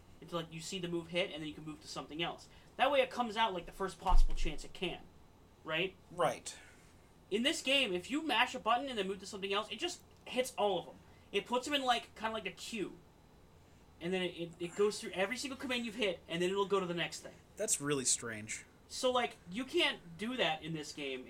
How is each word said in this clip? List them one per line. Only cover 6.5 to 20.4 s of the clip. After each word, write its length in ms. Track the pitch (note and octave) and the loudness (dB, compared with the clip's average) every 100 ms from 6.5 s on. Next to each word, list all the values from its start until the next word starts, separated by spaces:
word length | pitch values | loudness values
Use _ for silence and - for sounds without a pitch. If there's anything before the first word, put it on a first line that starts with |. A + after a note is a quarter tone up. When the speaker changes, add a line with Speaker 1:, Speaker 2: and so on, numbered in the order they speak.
| - - - - - - - - | -14 -18 -20 -20 -20 -20 -20 -4
Speaker 1:
In 120 | G3+ | 0
this 180 | C4 D#4+ | 2 0
game, 320 | B3+ C#4 A#3+ | 2 2 2
if 180 | F3+ F3+ | -2 -2
you 160 | C#4 D#4+ | -4 0
mash 280 | G#3+ B3 | 2 2
a 40 | B3+ | 0
button 300 | G#3 A#3+ C#4 | 2 2 0
and 100 | A#3 | -2
then 80 | F#3+ | -4
move 120 | G3 | -4
to 60 | G3 | -8
something 260 | G3+ G3 | -8 -2
else, 160 | G3+ G#3+ | -2 -2
it 80 | A3+ | -4
just 200 | F4 - - - | -6 -6 -14 -20
hits 280 | - A#3 B3+ - | -4 -2 -2 0
all 220 | G#3 F3+ | 2 2
of 80 | - | -4
'em. 80 | - - - - | -14 -20 -20 -6
It 140 | G3+ - | -4 0
puts 220 | B3 C4+ | -2 0
'em 60 | |
in, 80 | C#4+ | 0
like, 300 | B3+ A#3 - - | 2 0 -2 -6
kinda 140 | A3 | -4
like 140 | A3 F#3 | -4 -6
a 40 | |
queue. 420 | E3 - A3+ F3 - - - - - - - - - - - | -10 -8 -6 -6 -8 -20 -20 -20 -20 -20 -20 -20 -20 -20 -10
And 120 | E3+ | -4
then 100 | F#3 | -2
it, 120 | F3+ E3 | -2 -4
it, 140 | E3+ - | -8 -8
it 160 | E3+ F#3 | -6 0
goes 220 | G#3 G3+ | 0 0
through 120 | A3+ | -6
every 220 | F3 G3 A#3+ | -4 -2 -4
single 200 | C#4 C4 | -8 -6
command 280 | C4+ B3 A#3 | -4 -2 -4
you've 80 | |
hit, 260 | G#3 G#3 E3+ - | -2 -2 -2 -6
and 140 | E3 | -2
then 80 | F3+ | 0
it'll 160 | G3 G3 | 2 2
go 120 | G3 | 2
to 60 | F3+ | 0
the 80 | |
next 260 | E3+ D3+ - | -2 -4 -6
thing. 120 | - - - - | -14 -18 -18 -6
Speaker 2:
That's 240 | - - | -2 0
really 240 | C#3+ C#3+ | 0 0
strange. 600 | B2 - A#2 A2 G#2+ - - - - | 2 0 -2 -8 -8 -10 -12 -20 -14
Speaker 1:
So, 220 | - B3+ | -2 0
like, 260 | B3 A#3+ - F3 | 2 0 -4 -10
you 140 | G3 | -8
can't 340 | C4 E4+ D4 A#3+ E3+ E3 | -2 2 2 0 -10 -6
do 180 | A3 | -4
that 260 | B3+ | 0